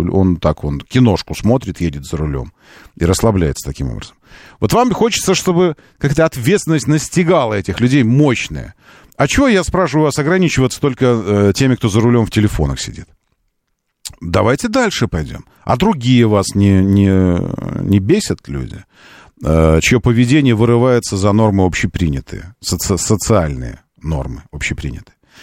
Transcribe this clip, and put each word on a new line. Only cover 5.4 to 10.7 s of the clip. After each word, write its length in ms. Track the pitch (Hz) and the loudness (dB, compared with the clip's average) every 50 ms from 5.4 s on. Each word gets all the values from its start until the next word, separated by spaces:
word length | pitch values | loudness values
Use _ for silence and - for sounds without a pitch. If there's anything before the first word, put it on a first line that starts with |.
| - 190 170 170 180 170 147 _ _ _ _ - | 0 0 2 2 2 0 -2 _ _ _ _ -6
как-то 260 | - 135 143 165 160 | -4 -2 0 2 0
ответственность 600 | 160 - 131 110 143 202 - - 151 160 147 - | 0 0 -2 0 0 0 0 0 0 -2 -2 0
настигала 680 | - 151 156 - - - 175 175 160 185 156 123 110 107 | 0 -2 -2 -2 -2 -2 0 2 2 2 2 2 0 -2
этих 280 | 101 - - 90 - | -4 -4 -4 -2 0
людей 220 | 120 123 135 147 117 | 0 2 4 2 2
мощная. 680 | 110 123 143 151 139 113 - - - 76 67 - - - _ _ _ - - _ _ _ | 4 4 4 4 2 2 -2 -4 -8 -10 -12 -12 -14 -18 _ _ _ -20 -20 _ _ _
А 120 | - 143 | -4 -2
чего, 200 | - - 269 285 | 0 2 2 2
я 160 | 262 214 185 165 | 2 2 0 0
спрашиваю 420 | - - 180 180 135 135 156 156 | 0 -2 -2 -2 0 0 0 0
вас, 120 | 143 - | 0 0
ограничиваться 600 | 151 139 156 185 190 180 151 - 135 131 123 | -2 -2 0 0 2 2 0 2 0 0 0